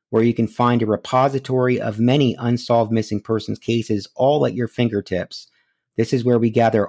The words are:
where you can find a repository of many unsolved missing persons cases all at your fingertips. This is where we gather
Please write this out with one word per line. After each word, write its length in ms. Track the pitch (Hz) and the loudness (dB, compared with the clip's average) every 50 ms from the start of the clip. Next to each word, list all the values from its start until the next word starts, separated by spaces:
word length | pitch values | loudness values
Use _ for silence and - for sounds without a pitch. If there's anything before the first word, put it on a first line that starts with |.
| _ - | _ -4
where 100 | - 113 | 0 2
you 100 | 113 120 | 2 2
can 140 | 117 - 117 107 | 2 0 -2 -4
find 360 | - - 120 120 120 120 117 | -2 0 0 2 2 2 0
a 20 | |
repository 960 | 107 107 101 - - - 127 131 139 135 135 131 - 131 127 127 127 127 - | 0 -2 -2 -4 -2 0 2 2 2 0 -4 -6 -2 -2 0 2 2 0 0
of 180 | - 117 104 107 | -2 -6 -2 0
many 360 | 117 120 131 147 139 120 - - | 2 2 4 4 2 2 0 -2
unsolved 540 | 123 120 120 120 - - 120 117 113 107 | -2 -2 -2 -2 0 0 2 2 2 2
missing 280 | 113 113 107 - 107 101 | 0 -2 -2 -2 -6 -6
persons 380 | - - 110 110 - - 107 - | -4 -2 -4 -4 -4 -6 -10 -8
cases 500 | - - 117 117 110 - 110 101 95 - _ | -4 -2 -2 -2 -2 -2 -4 -4 -4 -8 _
all 300 | - 123 135 147 151 139 | 0 0 2 2 2 0
at 80 | 123 - | -2 -2
your 140 | 117 120 110 | -4 -6 -6
fingertips. 800 | - - 120 113 101 101 98 - 92 87 92 - - - - _ _ _ _ _ _ _ _ _ - - | -2 -2 -2 0 0 -2 -4 -2 -4 -4 -4 -6 -10 -18 -18 _ _ _ _ _ _ _ _ _ -4 -4
This 160 | 117 - - | -2 0 0
is 100 | 127 113 | 0 2
where 140 | 123 120 117 | 2 2 2
we 140 | 117 113 | 2 2
gather 360 | 107 120 117 113 110 110 101 | 2 2 2 4 4 2 0